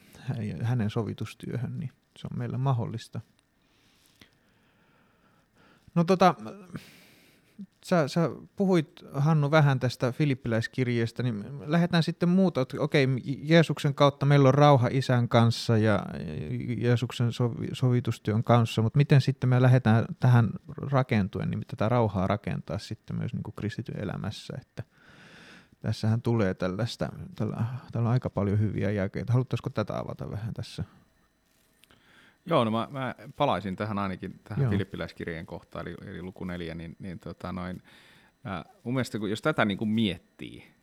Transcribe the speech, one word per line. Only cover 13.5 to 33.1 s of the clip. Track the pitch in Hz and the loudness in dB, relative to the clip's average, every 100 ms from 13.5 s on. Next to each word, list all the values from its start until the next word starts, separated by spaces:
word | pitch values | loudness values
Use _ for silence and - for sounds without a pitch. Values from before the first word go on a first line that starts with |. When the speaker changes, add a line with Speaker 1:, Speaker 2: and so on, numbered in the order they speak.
| 165 151 143 147 | 6 6 2 -2
Speaker 1:
kautta | 135 143 - 143 | 4 2 4 4
meillä | 143 131 | 6 8
on | |
rauha | 135 147 139 123 | 8 8 8 4
Isän | 127 127 123 117 | 0 2 2 4
kanssa | 120 117 - - 113 | 6 6 4 2 2
ja | 110 101 80 76 82 76 76 123 - 113 | 4 2 -2 -8 -8 -8 -6 -6 -6 -2
Jeesuksen | 120 120 120 - 120 | 2 2 0 -2 -2
sovi-, | - 120 - - | 0 -2 -2 -6
sovitustyön | - 127 123 120 - - 107 | -2 2 2 0 -4 -2 0
kanssa, | - 117 113 - | 4 4 4 2
mut | 110 | 2
miten | 143 143 139 | 2 6 6
sitten | - 131 127 | 4 0 2
me | 123 | 4
lähdetään | 127 127 113 113 - - | 6 6 6 4 2 0
tähän | 127 120 101 - - - | 4 6 4 -2 -12 -10
rakentuen, | 123 139 127 110 98 98 104 | -2 0 2 0 0 -2 -4
niin | 110 - | -4 -6
tätä | 120 107 | -4 0
rauhaa | 123 110 95 95 | 2 2 0 0
rakentaa | 104 - 95 - 107 | -2 -4 -8 -6 -8
sitten | - 110 - 110 | -8 -12 -8 -6
myös | 107 | -4
niinku | - - | -6 -8
kristityn | - 104 - - - | -8 -6 -6 -8 -8
elämässä, | 101 92 101 - - - | -8 -6 -8 -10 -12 -14
että – | - - - _ - - - - - - _ _ | -14 -16 -18 _ -20 -20 -20 -20 -20 -20 _ _
tässähän | - 110 110 113 | -8 -4 -2 -2
tulee | 117 117 95 | 0 0 0
tällaista, | 95 92 95 113 - 76 - - | -2 -4 -4 -6 -6 -10 -10 -14
tällä, | - 110 - 113 123 - | -8 -6 -4 -6 -8 -8
tällä | 113 113 | -4 0
on | |
aika | 123 101 | 0 -2
paljon | - 101 104 | -2 0 0
hyviä | 104 - 101 | 0 0 -2
jakeita. | 104 98 - - | -2 -4 -6 -2
Haluttaisiko | 123 127 120 117 | -2 0 -4 -4
tätä | 113 101 62 | -6 -6 -6
avata | 58 - - | -8 -10 -10
vähän | 101 110 | -8 -8
tässä? | - 104 - - _ _ _ _ _ _ _ _ _ _ _ _ _ _ _ - | -10 -12 -10 -12 _ _ _ _ _ _ _ _ _ _ _ _ _ _ _ 0
Speaker 2:
Joo, | 156 | 2
no | 113 | 2
mä, | 113 - | 0 -4
mä | 135 127 | -8 -8